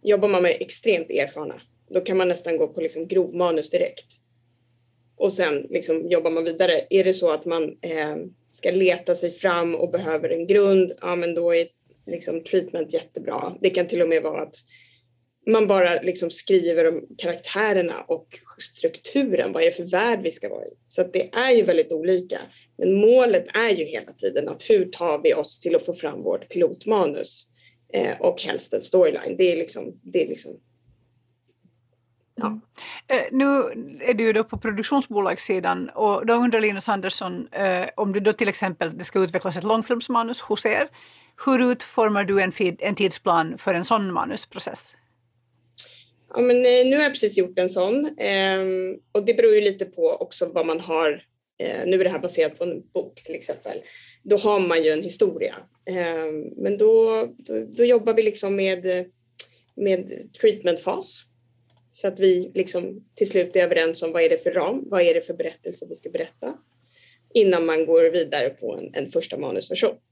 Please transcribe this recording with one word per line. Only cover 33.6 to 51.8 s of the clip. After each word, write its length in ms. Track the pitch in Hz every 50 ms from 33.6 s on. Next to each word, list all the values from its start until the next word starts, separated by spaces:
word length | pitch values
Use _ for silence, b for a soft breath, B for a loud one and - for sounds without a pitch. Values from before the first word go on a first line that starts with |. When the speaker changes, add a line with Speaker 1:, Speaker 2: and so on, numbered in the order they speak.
| 254 - - 226 240 277 - - -
Speaker 2:
är 100 | 247 247
du 180 | 208 226 226 220
då 120 | 214 220
på 140 | - - 202
produktionsbolagssidan, 1300 | - 226 208 202 220 - 302 277 262 - 220 208 202 185 - - - - 208 185 175 180 180 180 175 -
och 380 | - - 214 208 202 190 -
då 80 | 220 233
undrar 260 | 240 247 247 226 226
Linus 280 | 220 214 202 196 - -
Andersson, 600 | 214 196 190 190 - - 202 185 180 175 - - -
eh, 360 | - 196 190 185 180 185 - -
om 160 | - 214 196 190
du 80 | 208
då 120 | 196 214 208
till 160 | - 240 202
exempel, 500 | 190 - - 190 170 _ - 165 156 -
det 60 | 180
ska 160 | - - 196 190
utvecklas 320 | 170 175 185 - 190 156
ett 80 | 185 175
långfilmsmanus 760 | 214 220 226 214 - 240 233 - - 254 233 226 226 247 -
hos 260 | - - 214 208 -
er. 220 | 220 214 - 294 311 b b b b b b b b b - -
Hur 260 | 277 262 247 254 247 247
utformar 520 | 247 - - - - 226 214 208 202 202
du 180 | 185 196 196 190
en 100 | 185 185
feed-, 260 | - 208 180 170 -
en 140 | - 202 202
tidsplan 640 | - 202 190 185 - _ 196 170 170 160 160 170 -
för 160 | - - 185
en 100 | 170 180
sån 280 | - 233 220 202 190 175
manusprocess? 840 | 165 160 170 175 214 - _ - 180 - - - - - - - _ _ _ _ _ _ _ _ _ _ _ _ _ _ _ _ B B B B B B B B _ _ _ -
Speaker 1:
Ja, 40 | -
men, 160 | 240 247 247
eh, 280 | 247 254 247 247 247 254 262
nu 60 | 269
har 60 | 294 302
jag 100 | 285 277
precis 260 | - - 208 202 202
gjort 200 | 180 180 185 -
en 100 | 180 185
sån, 420 | 190 196 180 196 226 277 294 311 302 -
ehm, 800 | 214 202 196 196 190 190 190 190 190 190 185 185 185 185 185 - _ _ _
och 120 | 208 202
det 100 | 220 240
beror 200 | 240 233 226 214
ju 60 | 214
lite 240 | 208 202 196 196 190
på 260 | - _ - 165 160
också 360 | - - - - - - 180
vad 200 | 175 170 175 160
man 140 | 165 160 165
har. 420 | 180 170 165 160 165 156 147 - - _ _ _ _ _ _ _
Eh, 280 | - - - -